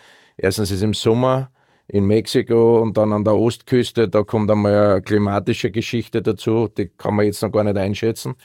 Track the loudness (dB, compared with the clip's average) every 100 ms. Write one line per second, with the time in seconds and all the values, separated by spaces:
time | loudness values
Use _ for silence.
0 | -20 _ _ -6 -4 -2 -2 -2 -2 0
1 | 0 2 2 0 -4 _ _ _ -4 -2
2 | 2 0 0 -2 2 4 4 4 2 0
3 | 0 0 2 2 2 -2 -2 0 0 0
4 | 0 0 0 0 2 2 2 2 2 2
5 | 0 0 0 -2 -2 -4 -4 -4 -4 -6
6 | -4 -4 -2 -2 0 0 -2 -4 -8 -6
7 | -4 0 0 -2 -2 0 0 0 -2 -2
8 | -4 -4 -8 -12